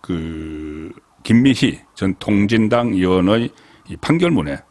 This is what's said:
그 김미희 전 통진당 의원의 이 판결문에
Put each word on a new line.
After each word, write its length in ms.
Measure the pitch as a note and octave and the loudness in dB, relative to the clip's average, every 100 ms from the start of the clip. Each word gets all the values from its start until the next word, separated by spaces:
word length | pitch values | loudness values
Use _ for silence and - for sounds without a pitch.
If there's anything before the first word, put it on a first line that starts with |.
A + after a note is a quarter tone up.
그 880 | - F2 D#2+ D#2+ D#2+ D#2 D#2 D2+ D#2+ - _ _ | -6 -8 -6 -10 -12 -12 -12 -14 -14 -18 _ _
김미희 560 | - A2+ C3+ B2 B2+ C#2+ _ - | 2 4 4 2 0 -2 _ -6
전 200 | F#2+ F2+ | -4 -4
통진당 760 | - G2+ G2+ A2+ A2 A#2+ A#2+ | 0 0 2 2 2 0 0
의원의 560 | F#2+ F#2 F#2 F2+ A2+ A#2 - _ _ - | 0 2 4 4 2 -2 -10 _ _ -20
이 80 | D#2+ | -12
판결문에 640 | - D#3+ F3 C#3 D2 C2+ _ | -2 0 2 0 -2 -10 _